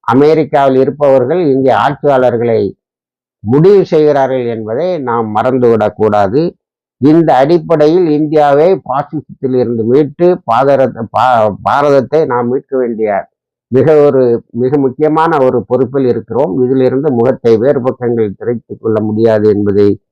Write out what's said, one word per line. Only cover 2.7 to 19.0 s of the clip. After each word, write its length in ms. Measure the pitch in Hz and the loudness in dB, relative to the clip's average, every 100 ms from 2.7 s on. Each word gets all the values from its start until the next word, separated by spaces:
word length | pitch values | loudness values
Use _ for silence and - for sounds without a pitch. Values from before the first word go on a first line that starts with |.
| - _ _ _ _ _ _ | -8 _ _ _ _ _ _
முடிவு 400 | 104 131 175 202 | -2 2 4 4
செய்கிறார்கள் 640 | 175 160 151 143 135 131 120 | 2 2 2 2 0 -2 -4
என்பதை 520 | 117 107 117 180 175 | -6 -6 -6 -6 -6
நாம் 380 | 127 117 113 107 | -4 -4 -4 -2
மறந்துவிடக்கூடாது. 1040 | 123 127 123 113 104 - 107 104 101 120 170 - _ _ _ _ | -2 0 2 2 0 0 0 0 0 -2 -4 -8 _ _ _ _
இந்த 340 | 131 160 160 | 2 4 4
அடிப்படையில் 760 | 131 143 170 160 165 151 175 175 | 2 2 0 0 0 2 2 0
இந்தியாவை 720 | 151 151 151 147 139 165 190 | 0 0 0 2 2 2 0
பாசிசத்தில் 680 | - 131 147 156 - - 131 | -4 -6 -6 -10 -12 -10 -4
இருந்து 300 | 127 117 120 | -2 -2 -2
மீட்டு 560 | 113 131 147 147 175 180 | 0 0 0 0 -2 -2
பாதரத்-, 600 | - 113 135 139 131 104 113 | -2 0 2 2 0 -2 -6
பா-, 440 | 104 123 120 107 92 | -2 0 2 0 -2
பாரதத்தை 640 | 95 123 147 139 120 151 160 | -2 0 2 0 0 -2 -2
நாம் 220 | 123 120 | -2 -2
மீட்க 280 | 131 - 135 | -6 -4 -4
வேண்டிய 340 | 123 110 110 98 - _ _ _ _ | -4 -4 -4 -4 -6 _ _ _ _
மிக 220 | 123 131 151 | 0 2 4
ஒரு, 460 | 147 135 123 117 - | 4 2 0 0 -4
மிக 280 | 117 127 147 | -6 -2 0
முக்கியமான 680 | 135 123 151 156 160 160 | -2 -2 -2 0 0 0
ஒரு 200 | 131 123 | 0 0
பொறுப்பில் 400 | 117 123 127 139 | -2 -2 -2 -2
இருக்கிறோம். 600 | 131 113 107 113 151 180 | -2 -4 -4 -4 -2 -2
இதிலிருந்து 480 | 123 131 127 127 151 | -2 0 0 0 -2
முகத்தை 440 | 123 120 123 - 113 | 0 0 0 0 2
வேறு 260 | 123 147 | 2 0
பக்கங்கள் 520 | 123 123 120 117 107 98 | -2 -4 -4 -2 -4 -4
திரைத்துக் 420 | 107 120 _ 101 | -6 -8 _ -8
கொள்ள 200 | 113 107 | -4 -2